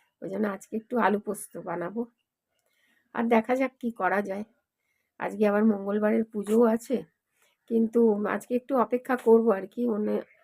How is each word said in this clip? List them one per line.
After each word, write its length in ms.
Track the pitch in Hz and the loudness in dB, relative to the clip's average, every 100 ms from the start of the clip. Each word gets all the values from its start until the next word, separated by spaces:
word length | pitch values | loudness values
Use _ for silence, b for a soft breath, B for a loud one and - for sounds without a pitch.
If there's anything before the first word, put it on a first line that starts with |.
| _ _ | _ _
ওই 80 | - | -10
জন্য 180 | 190 208 | -4 -4
আজকে 280 | 196 - 220 | -6 -10 -12
একটু 220 | 220 240 | -6 -2
আলু 200 | 196 208 | 0 0
পোস্ত 380 | 208 202 - 180 | -4 -10 -12 -14
বানাবো। 500 | 175 175 175 214 240 _ _ _ _ _ _ _ _ _ _ | -10 -8 -8 -8 -10 _ _ _ _ _ _ _ _ _ _
আর 100 | - | -6
দেখা 320 | 233 233 226 254 | 2 2 2 0
যাক 160 | 262 - | -2 -4
কি 100 | 240 | -8
করা 320 | 226 185 190 | -2 0 0
যায়। 220 | 202 196 214 _ _ _ _ _ _ - | -2 -8 -12 _ _ _ _ _ _ -10
আজকে 280 | 185 202 208 | -8 0 2
আবার 180 | 208 | 4
মঙ্গলবারের 600 | 220 202 196 208 214 226 | 4 2 -2 -2 0 0
পুজোও 400 | 226 208 196 220 | -2 -6 0 2
আছে, 380 | 233 226 - 226 170 _ _ _ _ _ - | 4 2 -2 -6 -6 _ _ _ _ _ -4
কিন্তু 600 | 226 226 240 226 202 202 | 0 2 4 4 4 0
আজকে 280 | 202 - | -4 -2
একটু 220 | 247 - 262 | -6 -2 0
অপেক্ষা 400 | 214 247 247 247 | 0 -2 -2 0
করবো 340 | 226 226 226 | 6 6 6
আর 160 | 190 190 | 0 -4
কি। 220 | - 240 | -6 -4
মানে, 340 | 214 214 208 - b | -2 -2 -4 -6 b